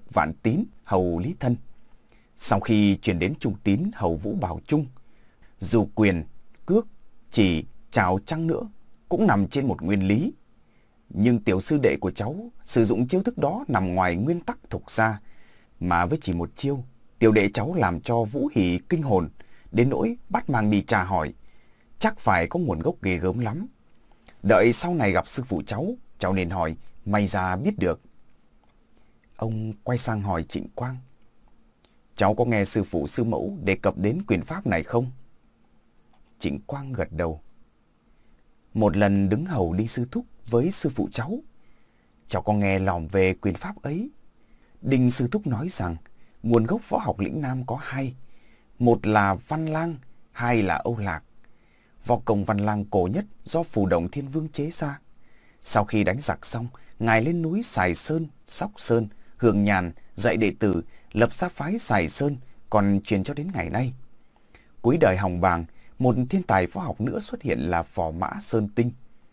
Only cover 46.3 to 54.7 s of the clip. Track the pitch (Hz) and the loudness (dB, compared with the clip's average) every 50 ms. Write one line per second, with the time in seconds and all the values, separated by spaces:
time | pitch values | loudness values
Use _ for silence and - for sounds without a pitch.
46.3 | - - - 113 117 113 110 117 196 240 - - - - 214 - - 95 101 - | -16 -6 0 4 4 4 4 2 0 -4 -2 -2 -4 -2 -2 -2 -4 -2 -4 -4
47.3 | - 156 147 127 127 131 127 127 117 143 - - 131 135 135 127 127 - - - | -4 -4 -4 -4 -4 -4 -6 -6 -8 -8 -8 -8 -6 -6 -6 -6 -8 -10 -14 -16
48.3 | - - - - - - _ _ - - 123 120 120 104 - 107 107 107 101 98 | -18 -20 -20 -20 -20 -20 _ _ -4 2 4 4 4 4 4 4 4 4 4 4
49.3 | 95 - - - 151 156 160 156 156 156 165 170 165 127 - - - - - - | 2 0 -4 -4 -4 -4 -2 -2 -2 -2 -4 -4 -6 -8 -12 -18 -20 -20 -20 -16
50.3 | - - 120 120 123 113 101 92 80 - - - 120 107 101 95 82 78 - - | -8 -4 0 2 4 4 4 2 0 0 -2 -2 -4 -4 -4 -4 -4 -6 -8 -14
51.3 | - - - - - - _ _ _ _ _ _ _ - - - 120 117 - - | -20 -20 -20 -20 -20 -20 _ _ _ _ _ _ _ -8 -2 0 0 0 2 2
52.3 | 107 101 98 - 110 101 104 107 107 107 98 - - 98 87 92 113 180 208 - | 0 2 2 0 0 0 0 0 0 -2 -2 -2 0 0 0 0 0 -2 -4 -6
53.3 | - - - - - 165 170 - - 110 98 92 92 85 87 90 - 139 139 135 | -10 -16 -8 -4 -2 -2 -2 -2 0 0 2 2 2 2 0 -2 -4 -6 -6 -6
54.3 | 135 160 156 151 - - 143 160 | -4 -6 -6 -6 -6 -6 -6 -6